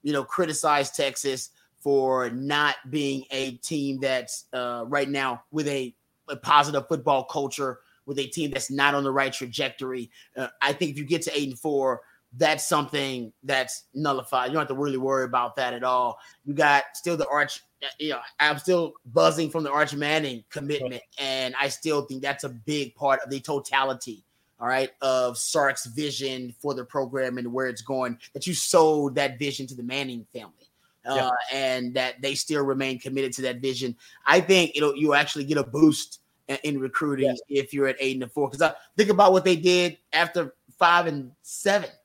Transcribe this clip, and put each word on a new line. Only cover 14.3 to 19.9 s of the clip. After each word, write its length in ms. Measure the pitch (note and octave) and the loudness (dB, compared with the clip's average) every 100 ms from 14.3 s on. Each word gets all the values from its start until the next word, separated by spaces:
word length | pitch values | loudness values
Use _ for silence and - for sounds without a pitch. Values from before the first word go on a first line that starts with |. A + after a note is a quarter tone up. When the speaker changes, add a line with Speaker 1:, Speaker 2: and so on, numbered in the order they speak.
| C3 B2+ | -2 0
Speaker 1:
You 60 | |
don't 60 | D#3 C3+ | -2 -2
have 80 | C3+ | -2
to 40 | |
really 180 | C#3+ C3 | -2 -2
worry 260 | C3+ C3+ | 0 0
about 320 | B2+ B2 A#2+ C3+ | 0 0 -2 -2
that 160 | B2 | -4
at 100 | A#2+ | -2
all. 360 | B2+ B2+ B2 A2+ - _ | 0 2 0 -4 -18 _
You 80 | C#3 | -8
got 320 | C#3+ D3 C#3+ - | 2 6 6 2
still 220 | - F3 D#3+ | -6 -4 -2
the 100 | C#3 | 0
Arch, 320 | D3 C#3+ - _ _ C#3 - | 0 0 -6 _ _ -12 -8
you 120 | D3+ | -6
know, 100 | B2+ A#2+ - | -6 -8 0
I'm 200 | D3+ D3 | 2 2
still 340 | F#3 F3+ D#3 - A#2+ | 0 2 0 -8 -2
buzzing 420 | B2+ E3 D#3 D#3+ | 4 4 4 -2
from 120 | E3 | -2
the 60 | D3 | -2
Arch 220 | D3 C#3+ | 0 0